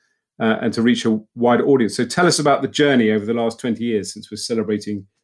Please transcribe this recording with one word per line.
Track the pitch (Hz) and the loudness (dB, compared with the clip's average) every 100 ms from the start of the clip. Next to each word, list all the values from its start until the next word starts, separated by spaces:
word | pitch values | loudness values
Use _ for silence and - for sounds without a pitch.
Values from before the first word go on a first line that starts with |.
| _ _ _ - | _ _ _ -4
uh, | 110 - | -2 0
and | 120 | -2
to | 117 | 0
reach | 117 120 117 | 2 2 0
a | 110 - | -2 -4
wider | - 120 120 139 | -2 2 2 4
audience. | 135 107 - | 2 2 -2
So | |
tell | 120 - 180 | -4 0 2
us | 147 | 2
about | 147 135 | 2 2
the | 135 | 0
journey | - 147 131 107 | 0 2 4 4
over | 107 | 2
the | 104 | 0
last | 117 117 113 | -2 -2 -4
twenty | 127 110 | -6 -4
years | 120 110 95 | -2 -4 -4
since | - - | -12 -14
we're | 104 | -12
celebrating | - 113 101 104 107 104 98 _ | -6 -4 -2 -4 -4 -10 -10 _